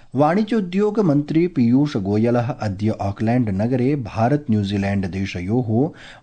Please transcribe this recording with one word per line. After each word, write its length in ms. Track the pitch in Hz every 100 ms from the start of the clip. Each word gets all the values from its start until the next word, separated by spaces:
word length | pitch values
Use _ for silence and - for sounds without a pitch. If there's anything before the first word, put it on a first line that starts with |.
| - 123
वाणिज्योद्योग 840 | 151 185 214 226 180 185 208 214
मन्त्री 480 | 190 143 147 156 175
पीयूष 500 | 147 117 127 147 123
गोयलः 500 | 95 104 117 120 117
अद्य 420 | - 107 95 107
ऑकलैंड 600 | 107 98 98 107 127 110
नगरे 460 | 95 117 127 123 147
भारत 500 | 104 110 120 147 147
न्यूजीलैंड 580 | 107 98 101 98 101 95
देशयोः 840 | 95 98 90 90 120 110 110 147 - - -